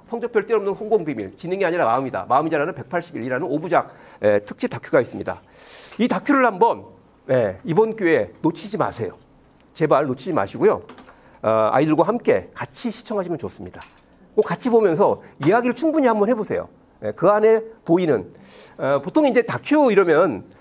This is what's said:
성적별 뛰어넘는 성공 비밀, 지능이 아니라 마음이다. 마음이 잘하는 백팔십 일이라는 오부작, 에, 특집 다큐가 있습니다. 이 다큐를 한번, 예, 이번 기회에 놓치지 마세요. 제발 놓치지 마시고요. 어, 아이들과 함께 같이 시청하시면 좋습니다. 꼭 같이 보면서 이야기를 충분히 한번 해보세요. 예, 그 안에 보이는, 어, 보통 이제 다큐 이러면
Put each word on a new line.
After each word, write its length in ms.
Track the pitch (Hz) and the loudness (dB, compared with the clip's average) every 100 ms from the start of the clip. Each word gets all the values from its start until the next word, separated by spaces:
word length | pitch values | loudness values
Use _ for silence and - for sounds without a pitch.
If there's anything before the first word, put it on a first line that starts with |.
| - | -12
성적별 360 | 233 233 226 208 | -10 -4 -4 -2
뛰어넘는 280 | 220 202 | -2 -2
성공 300 | 185 214 214 | -6 -2 -2
비밀, 320 | 151 117 95 - | 0 -6 -8 -10
지능이 280 | 165 190 | -8 -2
아니라 200 | 180 175 | -2 0
마음이다. 420 | 120 123 131 98 98 | 2 0 -2 -6 0
마음이 220 | 131 156 | 0 2
잘하는 240 | 156 156 | -2 -2
백팔십 400 | 160 - 180 165 127 | -6 -6 -6 -6 -10
일이라는 300 | 123 127 175 | -6 -4 -4
오부작, 480 | 151 175 156 - - - - | -6 0 0 0 -12 -20 -2
에, 180 | 104 101 | 2 2
특집 300 | - - 247 | -2 -8 -6
다큐가 300 | 127 - 147 | -6 0 0
있습니다. 400 | 117 101 95 87 _ - - - - - | 0 -6 -10 -10 _ -20 -20 -20 -16 -4
이 100 | 240 | -2
다큐를 360 | 190 - 277 | -2 0 2
한번, 400 | 247 190 - 104 98 - _ _ - | 2 2 0 0 -8 -20 _ _ -2
예, 280 | 131 104 92 | 0 0 -4
이번 320 | 220 160 226 220 | -4 0 0 0
기회에 360 | 175 143 101 - | 0 2 0 -2
놓치지 340 | 156 165 202 202 | -4 -4 -10 -6
마세요. 360 | 117 - 101 - _ _ _ _ _ | -6 -6 -10 -12 _ _ _ _ _
제발 320 | - 151 165 147 | -4 2 2 2
놓치지 260 | 127 190 | -6 -4
마시고요. 500 | 147 101 113 190 131 - - - - _ - | -4 -4 0 0 0 -6 -20 -20 -20 _ -6
어, 260 | 110 110 110 | -2 0 2
아이들과 340 | 123 156 151 | 2 0 2
함께 460 | 170 233 - 104 - | 2 0 0 0 -2
같이 360 | - - - 233 | -16 -16 -10 -10
시청하시면 480 | - - 214 175 165 | -8 -8 -6 -4 -6
좋습니다. 420 | 98 - 90 - - _ _ _ _ | -8 -12 -18 -18 -20 _ _ _ _
꼭 80 | - | -2
같이 260 | - 175 247 | 0 0 2
보면서 520 | 226 208 160 175 101 - - | 4 4 4 2 2 -6 -4
이야기를 300 | 143 226 247 | 2 2 0
충분히 320 | - 320 311 254 | -2 0 2 2
한번 220 | 214 202 | 2 0
해보세요. 400 | 247 196 87 - _ _ _ | 0 -2 -6 -6 _ _ _
예, 100 | 107 | -10
그 160 | - 170 | 0 2
안에 340 | 208 214 220 220 - | 4 4 2 0 -12
보이는, 480 | - 170 175 113 90 - - - - - | 0 0 2 0 -2 -18 -20 -20 -20 -8
어, 220 | 135 139 | -2 -2
보통 240 | 175 311 294 | 0 0 2
이제 160 | 240 | 2
다큐 480 | 233 - - 302 269 | 0 -4 0 4 4
이러면 540 | 196 180 151 180 101 - - | 4 4 4 4 0 -10 -20